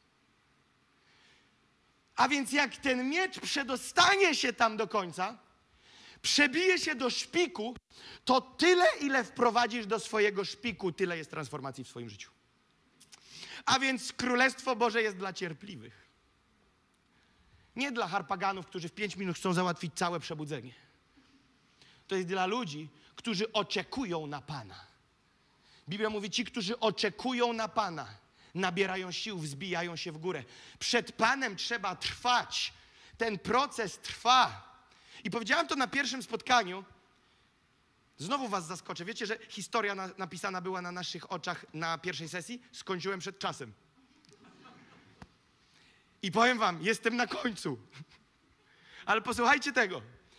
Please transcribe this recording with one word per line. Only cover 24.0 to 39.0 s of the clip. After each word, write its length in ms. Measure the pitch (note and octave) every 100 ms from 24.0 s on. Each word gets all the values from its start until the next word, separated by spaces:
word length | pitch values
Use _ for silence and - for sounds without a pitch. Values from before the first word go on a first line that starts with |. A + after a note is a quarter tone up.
| A#3 E3+ D3+
na 160 | D3
Pana. 380 | - D3 G#2 F2 - _ _ _ _ _ _ _ _ - -
Biblia 220 | G3 A3
mówi: 200 | G#3+ G3+
„Ci, 140 | -
którzy 360 | A#3+ - F#3 A#3
oczekują 720 | A3 - G#3 - B3+ B3 A#3+
na 160 | A#3 A3
Pana, 400 | A3+ G3+ D#3+ A#2 G#2 _ _ -
nabierają 580 | E3+ F#3+ F3+ F#3+ F#3 F#3
sił, 260 | E3+ A3+ F#3+
wzbijają 580 | D3+ C#3 F#3+ E3+ F3 E3
się 160 | F3+
w 60 | D#3
górę”. 260 | F3 D#3+ A#2 - - -
Przed 340 | - A#3+ -
Panem 440 | - A3+ C4+ B3+ F3+
trzeba 400 | - A#3+ G3 F3+
trwać. 760 | - - A#3+ B3 E3+ - - - - - - -
Ten 200 | A3+ G3+
proces 600 | - A3+ C#4 - G#3 -
trwa. 720 | - - A3+ B3+ A#3 G#2 - - _ - - -
I 60 | G#3+
powiedziałem 360 | G#3 G#3+ D4 E4
to 100 | D4
na 120 | B3+
pierwszym 340 | C#4 C4+ B3+
spotkaniu. 600 | - A3+ - B3 F#3+ F#3 F#3+ - _ _ _ _ _ _ _ _ _ _ _ -
Znowu 300 | D#3 C#4 B3+
was 180 | G3 D#3+
zaskoczę. 380 | F3+ - E3+